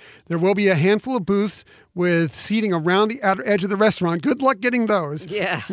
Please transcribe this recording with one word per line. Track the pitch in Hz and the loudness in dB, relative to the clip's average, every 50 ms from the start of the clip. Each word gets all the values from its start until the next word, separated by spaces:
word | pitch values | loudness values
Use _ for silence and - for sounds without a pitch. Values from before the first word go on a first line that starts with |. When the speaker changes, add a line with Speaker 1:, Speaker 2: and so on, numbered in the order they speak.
| - - - - _ _ | -20 -20 -20 -20 _ _
Speaker 1:
There | 165 170 | -4 0
will | 170 190 202 | 2 2 2
be | 190 208 196 | 2 2 2
a | 190 | 4
handful | 151 151 190 208 214 - 254 262 | 4 4 4 2 2 0 -2 -4
of | 247 180 | -4 -2
booths | - 196 202 208 208 - - - _ - - - _ _ | 0 0 0 0 -2 -4 -10 -16 _ -20 -20 -20 _ _
with | 180 180 175 175 170 170 147 - | -2 0 2 2 2 0 0 -2
seating | - - - 202 226 220 208 180 | -6 -4 -2 -2 0 0 0 0
around | 170 156 170 180 196 214 220 | 0 0 2 2 2 2 2
the | 226 269 - | 0 -2 0
outer | 196 190 190 262 | 0 0 0 0
edge | 233 208 202 170 | 0 0 0 0
of | 196 | -2
the | 202 | 0
restaurant. | 196 214 214 - - 185 170 170 170 226 | 2 2 2 2 2 0 -2 -2 0 0
Good | 277 285 - | -2 -2 0
luck | 269 262 262 185 | 0 0 0 0
getting | 196 247 247 247 233 | -2 -2 0 0 0
those. | 214 214 196 165 143 147 156 175 170 | 0 0 -2 -2 -4 -8 -8 -8 -6
Speaker 2:
Yeah. | 185 208 180 190 185 143 107 - | -4 -4 -2 -2 -4 -4 -6 -4